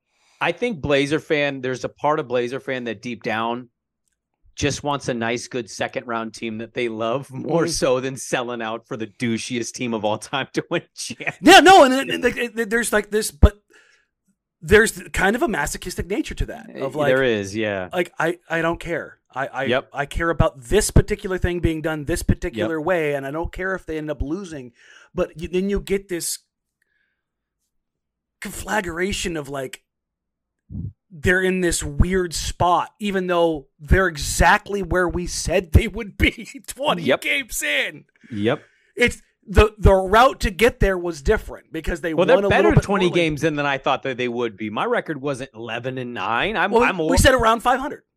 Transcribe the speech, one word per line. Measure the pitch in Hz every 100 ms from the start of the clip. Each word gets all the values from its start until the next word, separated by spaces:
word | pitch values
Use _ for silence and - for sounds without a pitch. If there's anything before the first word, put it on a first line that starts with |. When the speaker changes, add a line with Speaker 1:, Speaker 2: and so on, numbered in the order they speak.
| _ _ _ -
Speaker 1:
I | 143
think | 170 247 165
Blazer | 143 139 143 151
fan, | - 151 143 135
there's | 131 123
a | 135
part | - 147 156
of | 123
Blazer | 123 120 131
fan | 139 127
that | 120 101
deep | 123 113
down | 117 110 117 120 120 _ _ _ _ _ _ _ _ -
just | 147 -
wants | 147 139 -
a |
nice, | 120 113 120 -
good | 127 107
second | - 120 135 120
round | 117 113
team | - 117 110
that | 113
they | 123 120
love | 110 113 131 135
more | 131 - 165 165
Speaker 2:
Mm. |
Speaker 1:
so | 151 143 127
than | 131 127
selling | - 139 120 120
out | 110 113 -
for | 127
the | 110
douchiest | - 120 113 - 120 113
team | - 123
of | 110 104
all | 107
time | - 139 131
<laughs> |
to | 160 -
win | 170
a | - -
champ. | - - - -
Speaker 2:
Yeah, | 226 370
no, | 311 381 269
and, |
and, | 262 254 -
and, | 240 254 240 220
and | 220
there's, | 233 208
like, | 214 208
this, | 214 214
but | - 202 - _ _ _ _ _ _ _ _ _ _
there's | 156 208 220 175 -
kind | - 185 240
of |
a | 311
masochistic | 160 151 196 185 - 170
nature | 233 - -
to | 110
that. | 85 - -
Of, | 135 147
like, | 143
Speaker 1:
There | 131
is, | 131 107 98 107
yeah. | 107 98 90
Speaker 2:
like, | 175 180 -
I, | 160 175 -
I | 165
don't | 165 165
care. | 165 151 95 - _ 127
I, | 135
I, | 127 135
Speaker 1:
Yep. | 127 -
Speaker 2:
I | 127 143
care | - 170
about | 156 160 139
this | 120 185 -
particular | - - 208 196 185
thing | 185 175
being | 170 160
done | 156 156 143
this | 170
particular | - - 180 110 131 160
Speaker 1:
Yep. | 156
Speaker 2:
way, | 175 147
and | 143 139
I |
don't | 156 165
care | - 190 185
if | -
they | 156
end | 151
up | 147
losing. | 135 185 185 151 123 - - - _
But | 165 175 -
you, | 165
then | 180 196
you | 202
get | 147 196 196
this | 170 - - _ _ _ _ _ _ _ _ _ _ _ _ _ _ _ _ _ _ _ _
conflagration | 208 - 190 214 175 165 190 208 - 160
of, | 139
like, | 139 131 - _ _ _ _ _ _ _ _ - - - - _
they're | 170 190 185
in | 185 185
this | 175 160
weird | 151 143 175 185 180
spot, | 147 - - 175 165 113 -
even | 208 190 180
though | 175 170 151 - _
they're | 147 185 185
exactly | 151 - - 175 208 - 202
where | 175 180 170
we | 170 175
said | - 185 180 180
they | 185 214
would | 196 208 -
be | 285 - - 262
<laughs> | -
twenty | - 294 190
Speaker 1:
Yep. | 190 269
Speaker 2:
games | 302 285 226 -
in. | 294 285 208 147 - _ -
Speaker 1:
Yep. | 107 107 151 - _ _ -
Speaker 2:
It's | 240 - _ _ -
the, | 185 214 214
the | 190
route | 190 190 214 269 -
to | 233
get | 165 233 -
there | 202 185
was | 175 151
different | 139 214 - 110 -
because | 160 - 170
they | 170
Speaker 1:
Well, | 156 185
Speaker 2:
won |
Speaker 1:
they're | 202 202
Speaker 2:
a |
Speaker 1:
better | 220 330
Speaker 2:
little | 262
bit |
Speaker 1:
twenty | - 196 180
Speaker 2:
early. | 170
Speaker 1:
games | 160 143 160
in | 147
than | 143
I | 135
thought | 151 127
that | 135 120
they | 123
would | 120 120 98
be. | 110
My | 113 220
record | 220 - 147
wasn't | 143 127 135
eleven | 110 117 117 127 131
and | 123
nine. | 120 104 120 170 208
I'm, | 190
Speaker 2:
Well, | 226
Speaker 1:
I'm | 240 185
Speaker 2:
we |
Speaker 1:
old. | 160 262
Speaker 2:
said | 277
around | 254 226 226
five | 240 262
hundred. | 277 - _